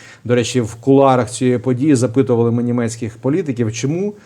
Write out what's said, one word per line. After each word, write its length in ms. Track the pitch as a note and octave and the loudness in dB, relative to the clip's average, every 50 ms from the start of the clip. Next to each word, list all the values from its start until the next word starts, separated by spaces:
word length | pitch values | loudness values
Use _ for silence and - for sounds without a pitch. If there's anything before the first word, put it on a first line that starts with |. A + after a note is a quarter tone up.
| - - - - - | -20 -20 -20 -14 -4
До 100 | A2+ B2 | -2 0
речі, 260 | B2 A2+ - - B2+ | 0 0 0 -2 -2
в 140 | A#2 - - | -2 -2 -6
кулуарах 560 | - - C3+ C3+ C3+ C#3 C3+ C3 B2 A#2+ A#2+ | -4 0 4 4 6 6 6 4 2 0 -2
цієї 260 | - - C3 B2+ B2 A#2+ | -4 -4 -2 0 0 0
події 380 | - C3 B2+ A#2 C#3 D#3 C#3+ | -2 -2 -2 0 2 2 2
запитували 560 | A#2 B2 A#2+ A2+ C3+ C3 - B2 A2+ A#2 A#2 | 2 2 0 0 0 0 2 2 2 2 2
ми 120 | A#2 A#2+ A#2+ | 0 0 -2
німецьких 540 | A#2+ A#2+ A#2+ A#2 A2 A#2 - B2 G#2 - - | -2 -2 -2 -2 -4 -6 -8 -10 -10 -10 -6
політиків, 560 | - C3 D3 F#3 F3+ C#3 B2 A#2 A#2+ G#2+ A2+ | -4 -2 -2 -2 -2 -4 -4 -2 -4 -4 -4
«Чому 400 | A2+ - C3+ D#3 F3 G3 G#3 G#3 - - | -4 -4 -4 -4 -4 -4 -6 -8 -10 -16